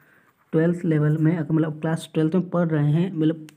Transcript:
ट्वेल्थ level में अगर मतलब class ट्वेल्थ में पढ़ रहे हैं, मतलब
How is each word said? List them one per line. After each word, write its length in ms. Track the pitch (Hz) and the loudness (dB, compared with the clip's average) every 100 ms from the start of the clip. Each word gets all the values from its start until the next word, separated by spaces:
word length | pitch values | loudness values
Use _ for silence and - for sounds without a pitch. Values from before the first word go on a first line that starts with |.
| _ _ _ _ _ | _ _ _ _ _
ट्वेल्थ 340 | 160 170 175 165 | 0 2 0 0
level 320 | 156 151 156 | 2 2 2
में 200 | 156 175 | 2 0
अगर 160 | 143 | 0
मतलब 280 | 156 156 151 | 0 0 -4
class 280 | 160 165 - | -4 -4 -4
ट्वेल्थ 220 | 165 156 180 | -2 0 0
में 140 | 175 | -2
पढ़ 180 | 175 170 | -2 0
रहे 240 | 156 147 | 0 2
हैं, 220 | 156 190 | 2 0
मतलब 340 | 170 156 160 - | 0 0 -2 -8